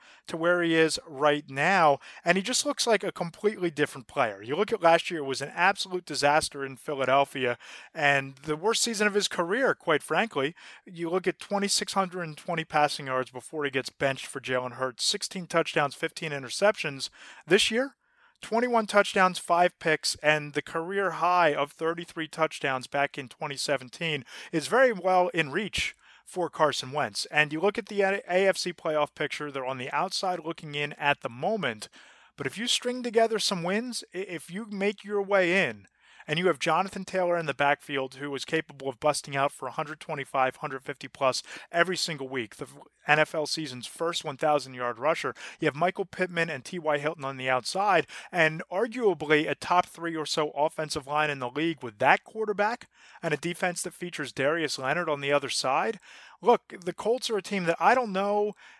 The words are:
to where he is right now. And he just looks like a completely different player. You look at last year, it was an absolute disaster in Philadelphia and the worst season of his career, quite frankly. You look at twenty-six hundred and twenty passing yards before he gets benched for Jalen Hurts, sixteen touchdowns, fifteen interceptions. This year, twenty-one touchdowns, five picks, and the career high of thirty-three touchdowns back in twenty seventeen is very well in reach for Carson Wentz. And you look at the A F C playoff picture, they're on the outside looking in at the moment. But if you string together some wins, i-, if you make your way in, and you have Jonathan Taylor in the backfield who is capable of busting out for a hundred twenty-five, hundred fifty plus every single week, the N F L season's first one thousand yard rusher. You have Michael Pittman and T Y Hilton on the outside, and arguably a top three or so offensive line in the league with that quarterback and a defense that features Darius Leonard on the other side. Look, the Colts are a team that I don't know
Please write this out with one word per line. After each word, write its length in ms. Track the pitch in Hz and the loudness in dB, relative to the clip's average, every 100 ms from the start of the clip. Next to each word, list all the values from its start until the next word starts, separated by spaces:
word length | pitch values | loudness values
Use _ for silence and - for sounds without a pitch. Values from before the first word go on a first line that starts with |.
| - - - | -12 -20 -10
to 100 | 165 | -2
where 260 | 170 175 | 2 2
he 120 | 170 | 4
is 240 | 165 160 151 - | 4 4 2 -8
right 420 | 135 147 147 147 | 2 2 2 0
now. 520 | 135 156 196 160 143 - - | 0 2 6 6 4 0 -2
And 120 | 175 185 | 2 2
he 60 | |
just 240 | 196 254 294 | 2 0 -2
looks 220 | 277 - | 0 2
like 160 | 208 | 2
a 80 | 190 | 2
completely 580 | - 170 - 208 180 175 | -4 -6 -2 -2 0 -2
different 380 | 143 143 139 117 | 0 -2 -2 -6
player. 340 | - 120 98 | 0 0 0
You 140 | 107 156 | -4 -2
look 160 | 208 | 0
at 100 | 214 | 4
last 260 | 165 170 - | 6 6 4
year, 120 | 170 | -4
it 60 | 139 | -4
was 140 | 127 | -4
an 120 | 139 | -4
absolute 500 | 175 180 202 190 185 | 2 2 2 -2 -6
disaster 600 | - 139 143 151 151 143 | -6 2 4 4 2 -4
in 120 | 135 131 | -8 -8
Philadelphia 800 | - 143 127 135 139 139 123 120 - - - | -8 -2 4 4 4 2 -2 -2 -6 -20 -14
and 400 | - 147 139 135 135 | 0 4 4 0 -8
the 140 | 147 151 | -6 -2
worst 260 | 190 226 | 0 0
season 240 | - 214 208 | 0 0 0
of 80 | |
his 140 | 202 190 | 2 0
career, 460 | - 170 220 262 | 0 0 2 2
quite 280 | 151 - 160 | 2 2 0
frankly. 540 | - 160 220 147 139 - - - | 2 0 0 0 -2 -4 -16 -20
You 240 | - 175 165 | -18 -10 -2
look 200 | 185 180 | -2 0
at 100 | 165 | -4
twenty-six 540 | - 196 196 - 220 | -4 -4 0 0 0
hundred 280 | 196 185 180 | -2 -2 -4
and 140 | 165 147 | -10 -10
twenty 280 | - 165 | -6 -6
passing 420 | 160 156 147 - 139 | 0 4 4 2 -4
yards 240 | 131 131 | -2 -2
before 340 | 127 - 156 | -8 -10 -6
he 60 | 143 | -2
gets 180 | 135 127 | -2 -4
benched 380 | - 139 135 - | -2 -2 -2 -6
for 140 | 139 | -10
Jalen 320 | 127 127 127 | -2 -2 -2
Hurts, 320 | 127 131 120 | -4 -4 -2
sixteen 420 | - 202 - 190 175 | -2 -2 -4 -8 -2
touchdowns, 480 | 170 160 - 147 | 0 0 2 0
fifteen 380 | - 160 - 160 | 0 -8 -6 -6
interceptions. 800 | 143 123 - 202 214 156 135 - - - - - | -6 -6 2 2 2 -2 -6 -10 -12 -20 -16 2
This 240 | 190 - | 2 4
year, 240 | 220 269 - _ _ _ _ | 0 -2 -6 _ _ _ _
twenty-one 440 | - 226 247 233 214 | -4 0 2 2 4
touchdowns, 520 | 208 196 202 185 180 | 4 4 4 2 2
five 400 | - 175 180 - | 0 4 4 2
picks, 380 | 170 156 - - | 0 0 0 0
and 360 | 151 156 147 | 2 2 0
the 100 | 147 | -6
career 500 | - 165 165 196 190 | -4 -4 -4 -2 -2
high 420 | 156 170 180 170 | 0 2 6 4
of 180 | 147 143 | 4 -2
thirty-three 560 | - 160 170 175 - 160 | -2 -4 -4 -6 -10 -10
touchdowns 600 | - 156 - 143 131 123 | -2 -2 0 -2 -2 -2
back 280 | 143 143 - | -2 -2 -2
in 120 | 131 | -12
twenty 280 | - 151 139 | -10 -8 -6
seventeen 680 | - 139 127 - 170 151 - - - | -2 -2 -4 -8 -4 -4 -6 -16 -6
is 160 | 165 139 | -4 2
very 260 | 214 262 | 4 4
well 360 | 208 175 185 180 | 4 2 4 4
in 220 | 180 151 | 0 -2
reach 440 | 147 208 - - - _ - | -2 -4 -4 -4 -6 _ -20
for 240 | - - 165 | -12 -6 -4
Carson 440 | - 156 131 131 | 2 2 2 -4
Wentz. 340 | 143 123 104 - | -4 -4 -4 -2
And 260 | 151 151 | 0 0
you 80 | 156 | 2
look 160 | 196 208 | 0 0
at 100 | 196 | -2
the 160 | 202 | 0
A 200 | 196 196 - | 0 0 0
F 280 | 180 196 180 | 2 2 2
C 160 | 180 | -2
playoff 420 | 175 170 151 147 - | -6 -2 0 0 -2
picture, 340 | 151 - 147 | -6 -6 -8
they're 160 | 135 127 | -6 -6
on 120 | 131 | -6
the 120 | 123 | -4
outside 480 | 143 185 - 190 180 | -2 -2 -2 -4 -4
looking 320 | 156 165 156 147 | -6 -10 -8 -6
in 160 | 147 | -6
at 300 | 151 147 143 | 0 0 2
the 60 | 135 | -2
moment. 600 | 120 165 220 143 107 - - - - _ - | -4 -4 -2 -2 -4 -10 -18 -20 -20 _ -10
But 100 | 131 | -8
if 100 | 175 | -6
you 120 | 240 | -2
string 340 | - 247 254 | -2 -2 -4
together 380 | 247 220 226 214 | 0 4 4 2
some 240 | - 185 | -2 -2
wins, 400 | 165 202 247 226 - | -2 -2 -4 -8 -10
i-, 40 | 175 | -10
if 300 | 196 170 - | -8 -10 -10
you 180 | 180 226 | -12 -8
make 320 | 202 196 214 | -4 -2 -2
your 180 | 202 208 | -4 -4
way 480 | 190 196 180 185 156 | 2 2 4 4 2
in, 200 | 107 101 _ _ - - | -2 -14 _ _ -18 -4
and 100 | 156 | 0
you 80 | 180 | 2
have 140 | 147 | 2
Jonathan 440 | - 160 190 196 | 2 2 0 -6
Taylor 320 | 190 190 175 175 | -6 0 0 0
in 100 | 160 | 0
the 60 | |
backfield 640 | 135 143 143 - 139 131 | 2 2 2 0 -4 -4
who 180 | 131 143 139 | -6 -8 -8
is 80 | |
capable 440 | - 160 - 139 135 | -2 -2 -4 -8 -8
of 120 | 123 | -2
busting 360 | 151 147 - 139 | 0 0 -2 0
out 140 | 139 | 0
for 160 | - 135 | -2 -8
a 60 | |
hundred 260 | 120 151 156 | -6 -8 -10
twenty-five, 580 | - 151 135 139 131 - | -8 -8 -4 2 2 0
hundred 280 | 147 135 | -6 -8
fifty 240 | - 139 131 | -10 -12 -12
plus 340 | - 135 127 - - - | 0 0 0 -4 -14 -4
every 240 | 170 170 185 | 0 0 0
single 320 | - 151 131 | -4 -6 -6
week, 280 | 131 110 - | -6 -6 -10
the 120 | 131 139 - _ - | -14 -16 -20 _ 0
N 100 | 151 | 2
F 160 | 151 | 2
L 100 | 165 | -4
season's 440 | 151 - 151 127 120 | -6 -6 -8 -10 -12
first 360 | - 165 165 | -8 -6 -6
one 120 | 160 135 | -8 -4
thousand 380 | 156 147 131 | 0 0 -2
yard 260 | 127 123 113 | -8 -8 -4
rusher. 340 | 139 160 143 117 - - | -2 -2 -4 -8 -12 -6
You 80 | 156 | -4
have 80 | |
Michael 300 | 139 175 196 | 0 -2 -2
Pittman 440 | 185 - 185 170 165 | -6 -4 -4 -2 -4
and 160 | 143 | -4
T 140 | 120 180 | -10 -6
Y 200 | 156 147 | -2 0
Hilton 260 | 147 - | -2 -4
on 140 | 135 135 | -6 -6
the 120 | 127 | 0
outside, 560 | 127 117 185 208 180 - - - | 0 0 -2 2 2 2 -6 -6
and 320 | 175 156 160 - | 2 2 2 -4
arguably 800 | 180 233 240 226 160 147 151 156 | -2 -2 2 2 2 2 2 2
a 60 | 143 | -2
top 300 | - 180 - | 2 2 2
three 280 | - 165 | -2 -6
or 100 | 160 | -6
so 260 | 147 - 151 | -4 -2 -2
offensive 580 | 143 151 - 156 156 135 | 0 -2 -2 -6 -6 -2
line 200 | 147 151 | 0 0
in 120 | 143 | 0
the 100 | 123 | -4
league 320 | 131 165 160 | -2 -2 -4
with 160 | 123 104 | -8 0
that 240 | 127 190 | 4 4
quarterback 640 | - 220 214 196 208 240 - _ - - | 0 -6 -4 -2 -2 -4 -12 _ -20 -10
and 140 | 170 | -4
a 20 | 147 | -4
defense 460 | 165 175 185 190 | -4 -4 -4 -4
that 100 | - | -8
features 400 | - 175 165 135 | -8 -10 -8 -8
Darius 460 | - 135 165 151 - | -2 0 2 -2 -2
Leonard 300 | 131 160 165 | -2 0 0
on 140 | 143 | -2
the 100 | 139 | 2
other 160 | 143 135 | 2 2
side. 500 | - 135 143 196 226 - - - - | -2 0 0 0 -4 -12 -20 -20 -2
Look, 320 | - 170 - - | 4 4 2 -12
the 80 | 180 | -8
Colts 380 | 170 208 247 - | -4 -2 -2 -2
are 60 | 214 | -4
a 60 | |
team 220 | - 202 | -4 -2
that 120 | 170 165 | 0 2
I 160 | 233 254 | 4 4
don't 160 | 233 | 2
know 420 | 190 202 208 208 208 - | -2 0 0 0 -4 -14